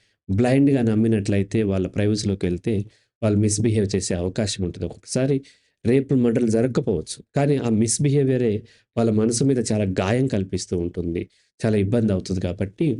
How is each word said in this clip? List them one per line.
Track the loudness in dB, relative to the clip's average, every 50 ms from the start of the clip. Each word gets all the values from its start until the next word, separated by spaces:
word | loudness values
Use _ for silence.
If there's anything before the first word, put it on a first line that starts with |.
| _ _ _ _ _ -4
బ్లైండ్‌గా | 0 2 2 4 4 4 4 4 2 2
నమ్మినట్లయితే | 2 2 2 2 2 2 2 0 0 0 0 0 0 0 -2 -2
వాళ్ళ | 0 0 0 0 -2 -2
ప్రైవసీలోకి | -2 0 0 0 0 0 -2 -2 -2 -2 -2
వెళ్తే | -2 -2 -2 -2 -2 -2 -2 -4 -6 _ _ _ _ _ _
వాళ్ళు | 0 0 2 2
మిస్‌బిహేవ్ | 2 2 0 0 0 0 2 2 0 0
చేసే | -2 -2 -2 -2 -4
అవకాశం | -2 -2 -4 -2 -2 -4 -4 -4 -4 -6
ఉంటుంది. | -6 -4 -6 -8
ఒక్కొక్కసారి | -8 -8 -12 -14 -6 -4 -2 0 0 0 -2 -4 -10 -20 _ _ _ _ _ _
రేపులు, | 2 2 2 2 2 2 2
మర్డర్‌లు | 2 2 2 2 0 2
జరగకపోవచ్చు, | 2 2 0 0 0 -2 -2 0 -2 -4 -4 -8 -14 -16 -18 _
కానీ | _ -2 0 2 0
ఆ | 0 0 0
మిస్‌బిహేవియరే | 2 2 2 0 0 0 0 2 2 2 2 2 2 2 2 0 0 -2 -6 -12 _ _ _ _ _
వాళ్ళ | 0 0 2
మనసు | 2 2 2 2 0 2 2
మీద | 2 2 0 -2
చాలా | -2 0 0 0 0 0
గాయం | -2 0 0 2 2 0
కల్పిస్తూ | 0 0 -2 -4 -4 -6 -8 -6 -4 -4 -4
ఉంటుంది, | -4 -4 -6 -6 -6 -4 -4 -6 -8 -10 _ _ _ _ _ _
చాలా | -2 0 2
ఇబ్బంది | 2 0 0 0 0 2 0
అవుతుంది. | 0 -2 -2 -4 -4 -4
కాబట్టి | -4 -4 -4 -4 -6 -8 -4 -2 -2 -2 -2 -4